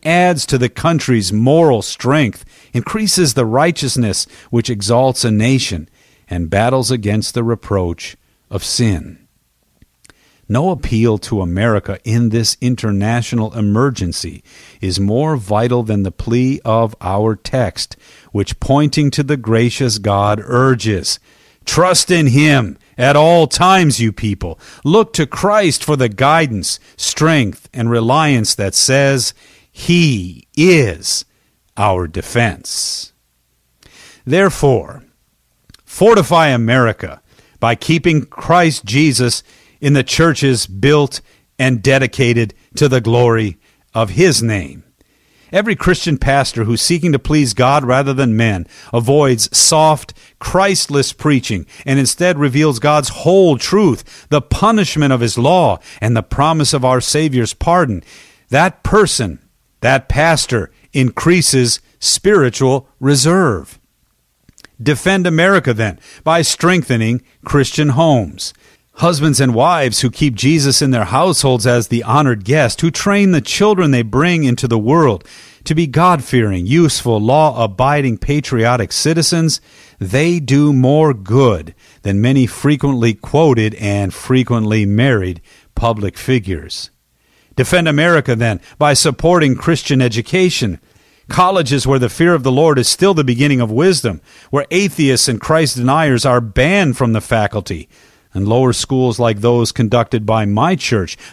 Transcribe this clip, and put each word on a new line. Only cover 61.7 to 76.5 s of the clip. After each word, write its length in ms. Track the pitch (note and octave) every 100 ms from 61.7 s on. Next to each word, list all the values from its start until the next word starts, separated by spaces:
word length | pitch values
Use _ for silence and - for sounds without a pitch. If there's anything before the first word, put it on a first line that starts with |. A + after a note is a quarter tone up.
| - _ _
spiritual 880 | - - F#3+ G3+ B2+ - C3+ C3 - _
reserve. 800 | C3 C#3+ C#3+ F#3 E3 F#2 C#2 - _ _ _ _ _ _ _ _ - -
Defend 440 | A#2 C#3+ F#3+ F#3+ F3+
America, 480 | D#3+ F3+ F#3+ C#3
then, 240 | A2 A2 - - -
by 160 | D#3+ E3
strengthening 800 | D#3+ - E3 F3+ - A#2+ A2+ B2 - _
Christian 460 | - C#3+ B2+ - D3+
homes. 640 | C3 E3 C3 F2+ - - - _ _ _
Husbands 440 | - E3+ D#3 D#3 B2+
and 160 | C3+
wives 460 | A2+ D3+ E3+ C3 G#2+
who 100 | B2+
keep 240 | - D3
Jesus 460 | G#2+ C3+ D#3+ C#3 B2+
in 100 | C#3
their 140 | B2
households 640 | F#2+ B2+ F#3 D3+ C#3 B2 B2
as 220 | A#2+ A2
the 140 | A#2
honored 420 | A2+ C#3+ C#3+ A2 F#2+
guest, 340 | D3+ B2 -
who 100 | E3
train 400 | - G3+ G3+ G3
the 120 | E3
children 480 | - - G#3 F#3+ D#3+
they 120 | B2+
bring 420 | A2+ B2 E3+ E3+
into 220 | C#3 A#2+ B2+
the 120 | A#2
world 460 | G#2+ E3 D3 F#2+ - - - _
to 100 | -
be 120 | D#3 E3
God-fearing, 800 | B2 F3+ E3+ - B2+ A2